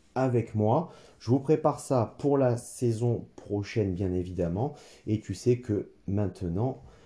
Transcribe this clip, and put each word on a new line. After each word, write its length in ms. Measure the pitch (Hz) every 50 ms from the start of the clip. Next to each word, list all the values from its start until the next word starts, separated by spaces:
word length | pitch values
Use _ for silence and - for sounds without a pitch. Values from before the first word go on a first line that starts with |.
| _ _ -
avec 400 | 127 131 131 120 120 113 - -
moi. 380 | 107 107 107 117 151 170 170 - - - - - _
Je 120 | - 110
vous 80 | 123 139
prépare 400 | 139 - 156 151 151 151 143 -
ça 360 | - - 139 127 110 104 - -
pour 180 | - 143 143 139
la 200 | 135 123 120 117
saison 680 | - - - - 127 120 113 107 120 120 117 101 - - -
prochaine, 600 | - - - 104 101 101 - - 113 104 98 92
bien 180 | 87 101 92 90
évidemment. 600 | 90 90 90 92 87 90 85 85 98 123 147 143 - - - - - - -
Et 120 | 110 107
tu 140 | - - 98
sais 240 | - - 120 123 120
que 320 | 123 - 104 104 - - - _ _ -
maintenant, 760 | 98 101 104 92 90 - 98 87 82 92 113 - - - - - - - -